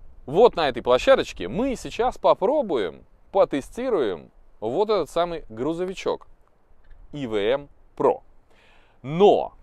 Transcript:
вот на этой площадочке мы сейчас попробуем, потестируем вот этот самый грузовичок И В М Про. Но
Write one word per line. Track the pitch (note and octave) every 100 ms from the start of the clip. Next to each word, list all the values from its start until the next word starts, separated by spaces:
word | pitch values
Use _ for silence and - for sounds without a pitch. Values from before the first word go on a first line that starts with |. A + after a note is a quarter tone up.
| - - -
вот | D#3 A#3+ -
на | D3+
этой | B2
площадочке | G#2+ B2 - B3+ C3+ - F2
мы | D3 C4+ A3+
сейчас | C#3+ - A#3+ -
попробуем, | F#3 D3+ G3 D4+ A3 C#3 F2+ C2+ - _ _
потестируем | G3 F3+ C#3+ - - C4 G3+ A2+ E2+ C2 _ - -
вот | G#2+ C#3+ G#3
этот | G#3 C#3+
самый | E3+ F3 E3 -
грузовичок | A2 C3+ E3 F#3 F#3 A#2+ E2 - - _ _ _ - - - -
И | D3 B2+
В | G#2+
М | G2+ C#3 C#3+ - _ -
Про. | C#3 - - - _ _ _ _ _ _
Но | B2 D#3+ G3+ A2+ A#1 -